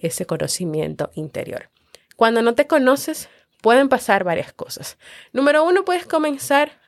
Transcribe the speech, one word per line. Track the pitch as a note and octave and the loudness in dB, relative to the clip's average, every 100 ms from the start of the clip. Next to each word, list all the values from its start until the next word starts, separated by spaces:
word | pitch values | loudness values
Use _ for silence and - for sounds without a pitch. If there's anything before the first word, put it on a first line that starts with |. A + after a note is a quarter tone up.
ese | E3 - F3+ | -4 -6 -6
conocimiento | D#3 D3 - F3+ D3+ D#3 D3+ D3+ - | -4 -4 -4 -4 -4 -4 -6 -8 -8
interior. | D#3 - - - - _ _ - _ - | -10 -10 -10 -12 -14 _ _ -20 _ 0
Cuando | A3+ A3+ | 2 2
no | A#3 | 2
te | A#3 D4 | 2 2
conoces, | D#4 B3+ C#4 - D#4 - _ _ _ | 2 4 2 -2 -10 -12 _ _ _
pueden | G#3+ A#3+ C#4 | 4 4 4
pasar | B3+ - G3 | 2 2 0
varias | F3+ E3 - | 0 -4 -6
cosas. | - - - - - - - - | -12 -14 -12 -14 -18 -20 -20 -10
Número | B3 C#4+ D4+ | -2 2 4
uno, | D#4+ F#4 F#4 | 4 2 2
puedes | F4+ - | -2 -2
comenzar | D#4+ D4+ C#4 - C#4 D4 - | -2 -2 -4 0 0 0 -4